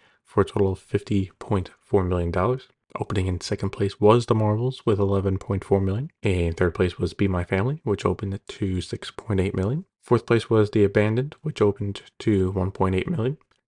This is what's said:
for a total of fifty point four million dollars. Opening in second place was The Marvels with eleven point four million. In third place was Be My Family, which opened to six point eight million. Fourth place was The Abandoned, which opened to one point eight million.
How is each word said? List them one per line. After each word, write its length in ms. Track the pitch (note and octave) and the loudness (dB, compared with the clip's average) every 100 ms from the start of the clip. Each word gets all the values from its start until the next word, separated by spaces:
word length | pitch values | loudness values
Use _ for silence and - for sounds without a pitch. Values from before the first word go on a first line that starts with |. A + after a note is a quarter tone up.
| _ _ | _ _
for 180 | _ - | _ 0
a 20 | |
total 260 | F#2+ G#2 G2 | 0 2 0
of 80 | F#2 | -2
fifty 540 | - - - G2+ F#2 - | -6 -6 -2 -2 -2 -8
point 320 | - G2+ F2 - | -4 -2 -4 -12
four 240 | _ G2+ | _ 0
million 260 | F2+ F2+ E2+ | 2 0 0
dollars. 380 | F2+ G#2 C3 - _ _ | 0 0 -2 -8 _ _
Opening 320 | - - G2+ F#2 | -10 -4 -2 -2
in 140 | F2+ | -4
second 300 | - G2+ G2 | -4 -4 -4
place 280 | - G2+ - | -2 -4 4
was 280 | G#2 A#2 - | 6 6 4
The 80 | |
Marvels 500 | A2+ G#2+ G#2+ B2+ - | 2 2 0 -2 -2
with 160 | B2 G#2 | -2 0
eleven 380 | G2 G2 F#2+ F#2+ | 2 0 0 -2
point 260 | - G2 | -4 -4
four 160 | - G2 | 0 0
million. 300 | F#2+ G#2 D3+ _ | 0 -2 -6 _
In 300 | G#2+ F2+ E2+ | -2 0 0
third 220 | E2 F2 | 0 0
place 240 | - F2+ - | 2 -2 -2
was 160 | E2+ | -6
Be 120 | - G2+ | -2 0
My 160 | F2+ | 0
Family, 380 | F2+ F#2+ A#2+ D3+ | -2 -2 -2 -4
which 200 | A2+ G2 | -4 -2
opened 340 | - F2+ G2 G2 - | -2 -4 -6 -8 -10
to 340 | - G2 F#2 | -6 -4 -4
six 300 | - - - | -6 -10 -12
point 300 | - - F#2+ | -12 -4 -2
eight 160 | F#2 F#2+ | 0 -2
million. 300 | G2 D3+ - _ | -2 -4 -8 _
Fourth 240 | - A#2+ - | 0 0 2
place 240 | A#2 - | 0 2
was 200 | A2 G#2 | 2 4
The 140 | G#2+ | 4
Abandoned, 500 | G2 G#2 G#2 A2+ D3 - | 4 4 2 0 -4 -8
which 220 | D#3 - | -6 0
opened 400 | G#2 - G2+ - - - | 0 0 -6 -8 -14 -6
to 320 | A#2 G2 F#2 | 0 2 2
one 200 | G2 F#2 | 0 -2
point 240 | - F#2 | 0 0
eight 140 | F#2 F2+ | 0 -2
million. 300 | D#3 A#2+ D3+ _ _ | -2 -4 -6 _ _